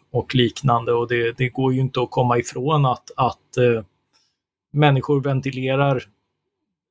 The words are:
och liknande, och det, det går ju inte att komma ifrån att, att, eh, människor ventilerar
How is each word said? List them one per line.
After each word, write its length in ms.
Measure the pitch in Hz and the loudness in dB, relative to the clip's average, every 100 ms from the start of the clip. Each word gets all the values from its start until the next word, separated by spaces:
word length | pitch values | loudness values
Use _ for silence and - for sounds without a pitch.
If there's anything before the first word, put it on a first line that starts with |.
| _ | _
och 240 | 123 - | -6 -2
liknande, 580 | 127 120 - 131 117 117 | 0 0 0 0 0 0
och 160 | 120 120 | -2 -2
det, 240 | 120 117 | -2 -2
det 160 | 117 127 | -4 -4
går 260 | - 131 | -2 -2
ju 60 | 131 | 0
inte 200 | 131 131 | -2 -2
att 100 | 120 | -2
komma 280 | - 123 120 | 0 0 0
ifrån 480 | 120 131 135 151 135 | -2 -6 -2 2 2
att, 240 | 120 - - | 0 -6 -2
att, 400 | 127 - _ - | -2 -4 _ 0
eh, 280 | 123 113 104 _ _ _ _ _ _ _ _ | 2 2 -4 _ _ _ _ _ _ _ _
människor 480 | 147 147 135 123 143 | 2 4 4 2 0
ventilerar 840 | 135 135 135 127 131 135 143 127 - _ _ _ _ _ _ _ _ | 0 -2 -4 -4 -2 0 2 0 -4 _ _ _ _ _ _ _ _